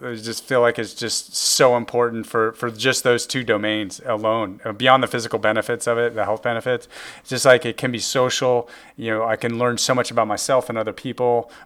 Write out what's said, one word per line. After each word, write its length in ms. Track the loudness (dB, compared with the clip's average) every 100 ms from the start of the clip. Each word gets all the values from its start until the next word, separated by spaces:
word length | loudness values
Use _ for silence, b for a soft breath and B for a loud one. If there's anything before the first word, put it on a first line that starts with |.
| -10 -8
just 300 | -8 -8 0
feel 160 | 4
like 180 | 4 2
is 160 | -4 -6
just 400 | -6 -6 -6 -4
so 400 | 0 4 6 4
important 500 | 0 0 0 -2 -4
for, 280 | 0 0
for 180 | -2 -8
just 320 | -2 0 2
those 240 | 2 2 0
two 160 | -4
domains 580 | 0 0 0 -2 -4 -8 -6
alone, 560 | -2 0 0 -2 -8
uh, 80 | -10
beyond 320 | 0 4 6
the 40 | 4
physical 320 | -2 -4 0
benefits 480 | 0 0 0 -2 0
of 100 | 0
it, 180 | 0 0
the 80 |
health 180 | -2 -2
benefits. 460 | -2 -2 -2 -4 -4 B B B
It's 100 | -8
just, 160 | 0 6
like, 200 | 6 4
it 100 | -4
can 160 | -4
be 80 | -4
social. 720 | -4 0 0 0 0 0 -2 b b -10
You 160 | -4
know, 140 | -2 -2
I 100 | -2
can 240 | -2 -2
learn 180 | -2 0
so 160 | 0
much 160 | 0 0
about 180 | 0 0
myself 420 | 0 0 0 0
and 80 | -4
other 160 | -4
people, 580 | -6 -8 -2 2 2 -2 b